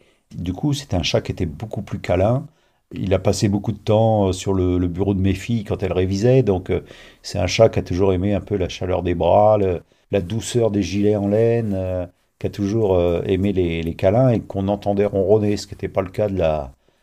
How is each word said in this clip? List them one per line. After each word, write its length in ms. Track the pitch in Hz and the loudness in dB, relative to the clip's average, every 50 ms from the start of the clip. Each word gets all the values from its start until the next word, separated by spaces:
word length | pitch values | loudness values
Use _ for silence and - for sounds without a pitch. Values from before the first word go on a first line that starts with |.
| _ _ _ _ _ - - | _ _ _ _ _ -18 -12
du 160 | - 85 90 | -8 -6 -6
coup, 220 | 90 - - 147 139 | -6 -4 -2 -2 -2
c'était 200 | - - - 98 | -4 -4 -4 -4
un 80 | 87 | -2
chat 200 | 80 - - 117 | -2 0 -2 -2
qui 100 | - - | -2 -2
était 140 | - - 92 | -6 -4 -4
beaucoup 360 | 78 71 - 113 110 - 110 | -6 -6 -8 -12 -10 -10 -10
plus 160 | 101 - - 90 | -10 -8 -10 -8
câlin. 480 | - - 90 90 95 110 123 139 160 - _ _ _ _ _ _ _ - | -4 -2 0 2 2 2 0 0 -4 -8 _ _ _ _ _ _ _ -14
Il 200 | - - - 92 95 | -10 -6 -2 0 0
a 40 | 92 | 0
passé 300 | - 107 98 - 117 104 | 0 0 0 0 0 0
beaucoup 240 | 98 101 - 117 | 0 0 -2 -4
de 60 | 104 - | -6 -4
temps, 500 | - - 104 110 113 110 110 104 98 95 | 0 2 2 4 4 4 2 2 2 2
euh, 40 | |
sur 220 | 90 92 - 101 95 | 0 -2 -2 -2 0
le, 240 | 95 92 90 90 90 | 0 2 2 2 0
le 80 | 92 | 0
bureau 260 | 90 85 90 95 98 | -2 -2 -2 -2 0
de 80 | 101 92 | 0 0
mes 140 | 92 98 95 | 0 0 0
filles 300 | 95 - - 117 113 101 | -2 -2 -4 -4 -4 -4
quand 180 | - 95 - | -4 -6 -4
elles 100 | 101 87 | -2 -2
révisaient, 520 | 85 90 95 95 98 98 110 123 131 135 123 | 0 0 0 0 0 0 2 4 4 4 4
donc, 260 | 104 95 90 92 - | 2 0 0 0 -2
euh, 120 | 92 87 - - - - - - - _ | -4 -4 -4 -8 -20 -20 -20 -20 -20 _
c'est 180 | - - - 95 | -14 -8 -4 -2
un 80 | 92 90 | -2 0
chat 220 | - - 113 107 | 4 4 4 4
qui 100 | - 98 | 4 0
a 20 | |
toujours 300 | 87 - 90 90 98 98 | -4 -2 -2 0 2 2
aimé 200 | 92 90 92 104 | 2 0 0 -2
un 80 | 101 92 | -2 -2
peu 160 | - - 104 | -4 -4 -4
la 120 | 95 90 82 | -4 -4 -4
chaleur 340 | - - 95 90 90 90 | -6 -6 -6 -4 -4 -2
des 140 | 87 90 90 | -2 -2 -2
bras, 420 | 85 82 85 95 101 104 107 107 104 | 0 2 4 4 6 6 6 4 4
le, 240 | 98 92 87 78 - _ _ _ _ - | 2 0 -2 -4 -8 _ _ _ _ -4
la 80 | 101 98 | -2 -2
douceur 500 | 87 85 110 113 95 - - 120 113 110 | -2 -2 -6 -6 -6 -4 -2 0 0 0
des 140 | 101 104 92 | 0 0 -2
gilets 320 | 82 95 101 101 104 107 | -2 -2 0 2 2 2
en 100 | 101 101 | 0 0
laine, 460 | 101 101 110 117 117 117 117 113 104 98 | 0 2 2 2 2 2 0 -2 -2 -4
euh, 320 | 95 92 92 92 92 87 - _ _ _ _ _ - | -4 -4 -4 -4 -6 -6 -8 _ _ _ _ _ -8
qui 80 | - | -8
a 40 | 95 | -8
toujours, 440 | - 104 101 98 107 113 110 95 92 | -4 -4 -2 -2 0 0 2 2 2
euh, 280 | 90 87 87 85 85 - | 2 2 2 0 0 0
aimé 280 | - 98 90 95 101 | 0 0 0 0 0
les, 300 | 95 92 90 85 82 82 | 0 0 0 0 -2 -4
les 120 | 80 82 80 | -4 -6 -4
câlins 340 | - 98 92 101 123 131 127 | 0 2 4 4 4 4 4
et 120 | 117 95 | 2 0
qu'on 280 | - - - 98 95 98 | -2 -4 -6 -4 -2 -2
entendait 380 | 104 101 - 101 101 101 104 | -2 -2 -2 -2 0 2 0
ronronner, 500 | 101 104 98 95 90 107 110 104 104 104 | 2 2 0 2 4 4 4 4 4 0
ce 100 | 101 - | -2 -6
qui 80 | - - | -10 -12
n'était 140 | - 98 90 | -10 -8 -6
pas 140 | - 101 | -2 -2
le 80 | 95 87 | -4 -2
cas 180 | - 107 107 101 | -2 -2 -2 -2
de 100 | 95 90 | 0 0
la, 340 | 85 80 78 76 69 67 - _ _ _ _ _ | 0 0 0 -2 -4 -8 -14 _ _ _ _ _